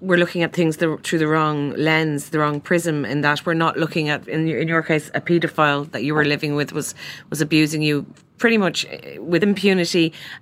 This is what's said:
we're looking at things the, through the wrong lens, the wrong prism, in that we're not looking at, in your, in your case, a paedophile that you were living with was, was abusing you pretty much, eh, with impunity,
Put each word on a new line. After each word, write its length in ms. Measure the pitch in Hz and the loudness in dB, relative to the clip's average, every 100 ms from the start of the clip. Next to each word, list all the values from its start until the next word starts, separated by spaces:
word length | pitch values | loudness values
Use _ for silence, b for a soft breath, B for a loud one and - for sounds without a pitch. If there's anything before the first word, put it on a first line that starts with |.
we're 160 | 185 175 | 2 2
looking 240 | 175 175 | 2 0
at 100 | 165 | -2
things 240 | 180 160 156 | 2 0 2
the, 200 | 165 151 | -2 -2
through 160 | - 165 | -2 0
the 80 | 156 | 2
wrong 440 | 156 156 147 143 | 2 2 0 -2
lens, 580 | - 156 160 160 143 - | 0 2 2 2 -2 -2
the 80 | 156 | 0
wrong 220 | 147 147 | 0 0
prism, 460 | - 175 170 151 110 | 0 0 0 -2 -2
in 160 | 143 | 0
that 220 | 147 147 180 | 0 0 0
we're 100 | 165 | 0
not 220 | 165 - | 0 0
looking 320 | 160 170 151 | -2 -2 -2
at, 180 | 143 - | -4 -4
in 180 | 160 160 | -4 -2
your, 140 | 123 | -2
in 80 | 160 | -2
your 160 | 165 | 0
case, 260 | 160 156 - 147 | 0 0 0 -4
a 60 | |
paedophile 680 | - 170 165 - 147 143 151 | 0 0 2 2 2 0 -4
that 100 | 117 | -6
you 100 | 139 | -2
were 120 | 151 147 | 0 0
living 280 | 147 151 | 0 -2
with 200 | 147 139 | -2 -4
was, 200 | 147 - B B B - | -6 -8 B B B -8
was 120 | 151 | -4
abusing 400 | 151 156 151 156 | 2 2 2 0
you 240 | 151 147 - - _ - | 0 0 -4 -14 _ 0
pretty 200 | 233 220 | 2 4
much, 280 | 180 - - | 2 -2 -6
eh, 280 | - 67 78 | -10 -14 -12
with 220 | 143 170 | -2 2
impunity, 720 | 202 202 196 185 170 175 160 B B B | 2 2 2 2 2 2 2 B B B